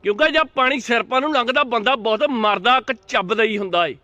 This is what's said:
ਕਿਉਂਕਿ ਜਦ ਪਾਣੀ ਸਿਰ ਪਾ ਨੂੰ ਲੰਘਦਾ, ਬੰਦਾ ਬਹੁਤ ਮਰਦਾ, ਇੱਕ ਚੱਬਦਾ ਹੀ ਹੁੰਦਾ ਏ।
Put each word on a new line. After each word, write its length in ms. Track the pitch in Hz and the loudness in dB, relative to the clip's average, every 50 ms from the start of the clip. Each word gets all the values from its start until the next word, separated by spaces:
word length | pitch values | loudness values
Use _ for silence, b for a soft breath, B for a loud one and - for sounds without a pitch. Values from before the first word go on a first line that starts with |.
| - | -2
ਕਿਉਂਕਿ 260 | 196 208 208 302 320 | -2 0 2 0 2
ਜਦ 160 | 302 311 320 - _ | 2 0 0 0 _
ਪਾਣੀ 240 | 269 254 254 285 269 | 0 0 0 0 -2
ਸਿਰ 240 | 208 - 240 233 220 | -2 0 0 0 0
ਪਾ 160 | 226 254 262 | 0 -2 0
ਨੂੰ 140 | 277 311 302 | 0 2 0
ਲੰਘਦਾ, 300 | 262 240 233 247 294 294 | 0 0 0 0 0 0
ਬੰਦਾ 320 | 247 247 226 202 247 269 | 0 -2 0 0 0 -2
ਬਹੁਤ 280 | 240 202 226 214 214 294 | 0 0 -2 0 0 0
ਮਰਦਾ, 540 | 294 269 226 214 214 202 190 180 233 254 | -2 0 0 0 0 0 0 2 2 2
ਇੱਕ 160 | 262 - - 254 - _ | 2 0 -4 -10 -10 _
ਚੱਬਦਾ 360 | - 262 220 190 180 220 214 220 | -4 -4 -4 -2 -2 0 0 0
ਹੀ 140 | 226 214 | 0 0
ਹੁੰਦਾ 280 | 208 196 185 170 175 175 | -4 -4 -2 0 0 -2
ਏ। 80 | 151 113 - | -2 -4 -12